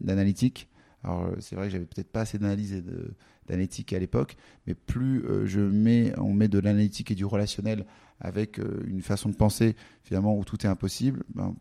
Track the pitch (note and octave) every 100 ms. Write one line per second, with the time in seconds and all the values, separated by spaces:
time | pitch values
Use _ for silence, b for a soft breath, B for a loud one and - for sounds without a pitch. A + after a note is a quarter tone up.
0 | - F#2+ G2 F#2 B2+ - - b b b
1 | F2 F2+ F2+ F2+ - F#2+ G2 F#2+ E2+ -
2 | F#2+ A2+ A2 G2+ G2+ G2+ G2+ G2 F2 E2+
3 | D#2+ - b b - F2+ F#2+ - - F#2
4 | F#2 G2 F#2 - B B - F2+ - A#2+
5 | C3 C3 A#2 G2 G2+ G2 G2+ G#2 A2 A#2
6 | A2+ - G2+ G2+ G#2+ G2 G2+ G#2 G#2 -
7 | - G2 G2 G2+ G#2 - G#2 G#2+ G2+ B
8 | B B - F#2 G#2+ G#2 G#2 G2+ - F#2+
9 | - G2+ G#2 G2+ G#2+ - A2+ - B B
10 | - F#2+ G#2 G#2 F#2+ G#2 G#2 F#2+ G2 -
11 | B2+ C3 - G#2 F#2+ F2+